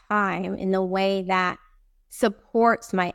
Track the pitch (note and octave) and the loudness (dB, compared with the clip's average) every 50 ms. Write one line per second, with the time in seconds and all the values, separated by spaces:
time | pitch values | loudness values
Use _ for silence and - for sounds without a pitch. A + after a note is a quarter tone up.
0 | _ - G#3 G#3 G3+ F#3+ E3+ F3 F#3+ F#3 G3 - F#3+ F#3+ F#3+ F#3+ F#3+ F3+ F#3 F#3+ | _ -2 0 0 0 0 -2 -2 -4 -4 -4 -4 -2 0 0 0 0 0 0 0
1 | F#3+ G3 G3 F#3+ F3+ F#3 F#3 F#3 F#3 F3+ - - _ _ _ _ _ _ _ _ | 0 0 0 -2 -2 0 0 0 0 -2 -4 -8 _ _ _ _ _ _ _ _
2 | _ _ - - A#3+ G#3+ G3+ - _ _ - A3+ A#3 A#3 A3 - - - - F#3 | _ _ -2 0 0 0 0 -4 _ _ 0 4 4 4 4 2 -2 -4 -2 -2
3 | F3+ F3 | -2 -2